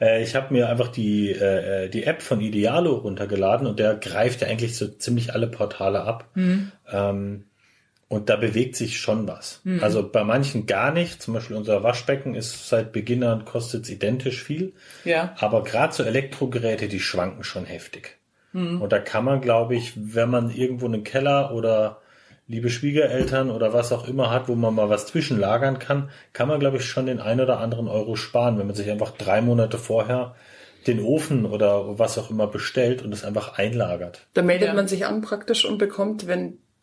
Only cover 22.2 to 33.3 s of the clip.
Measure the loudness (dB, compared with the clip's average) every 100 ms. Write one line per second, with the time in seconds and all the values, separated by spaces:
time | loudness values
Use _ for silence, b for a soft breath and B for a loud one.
22.2 | b b -10 -4 -2 -2 0 2 2 2
23.2 | 0 0 0 0 2 2 2 0 -2 0
24.2 | 2 2 0 0 2 2 4 2 0 -2
25.2 | 0 2 2 2 2 0 -2 -2 -2 B
26.2 | B -2 0 2 2 0 -2 -2 -2 -2
27.2 | 0 2 2 2 0 -2 -2 -2 -2 -4
28.2 | -2 2 4 2 0 -2 -2 -2 -4 -4
29.2 | 0 2 4 4 4 0 0 0 2 0
30.2 | -4 -10 B B B B 0 0 2 2
31.2 | 2 0 0 2 4 4 2 0 0 0
32.2 | -4 0 0 -2 -4 2 2 2 -4 -8
33.2 | -4